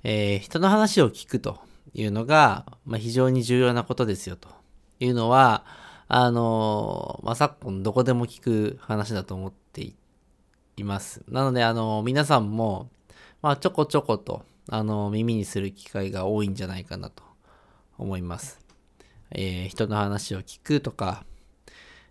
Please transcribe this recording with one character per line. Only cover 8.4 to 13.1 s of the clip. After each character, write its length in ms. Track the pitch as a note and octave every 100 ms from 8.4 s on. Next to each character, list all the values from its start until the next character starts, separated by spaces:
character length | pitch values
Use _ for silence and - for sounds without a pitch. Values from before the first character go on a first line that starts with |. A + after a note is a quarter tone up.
く 340 | - A2 G#2+ -
話 320 | - G#2+ G#2
だ 100 | G#2
と 100 | F2+
思 140 | F#2 F#2+
っ 60 | - _
て 100 | -
い、 140 | - - _ _ _ _ _ _ _ -
い 80 |
ま 160 | G2+ G2
す。 240 | - - -
な 140 | B2+
の 100 | C3+
で、 100 | B2
あ 100 | A#2
の 280 | A2+ A2 G#2+
ー、 20 |
皆 220 | A2+ C#3 D3
さ 140 | C#3
ん 120 | G#2
も、 380 | A2 A2 F#2 B2+ _ _